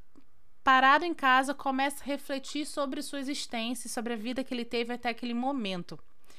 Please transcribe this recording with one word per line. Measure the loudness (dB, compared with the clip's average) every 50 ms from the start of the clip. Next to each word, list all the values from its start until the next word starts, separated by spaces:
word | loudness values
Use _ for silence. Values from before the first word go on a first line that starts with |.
| -12 -12 -12 -12 -12 -12 -12 -12 -12 -12 -12 0
parado | 4 6 6 8 8 8 8 8 6
em | 2
casa, | 0 2 6 6 6 6 6 4
começa | 0 -2 -2 0 2 2 2 0 0 -2 -4
a |
refletir | -4 -4 -4 -4 -4 -6 -6 -4 -4 -4 -4 -4
sobre | -4 -2 -2 -2 -2 -2 -4
sua | -4 -4 -6 -4
existência | -4 -4 -4 -4 -4 -4 -4 -2 -2 -2 -2 -4 -4 -6
e |
sobre | -4 -4 -2 -2
a | -2
vida | -2 -2 -2 -2 -2 -4
que | -2 -4
ele | -4 -4
teve | -2 0 0 0 0
até | -2 -2 -2 -2
aquele | -2 -2 -4 -2 -2
momento. | 0 0 0 0 0 0 -2 -2 -4 -4 -6 -8 -10 -10 -10 -12 -12 -12 -12 -12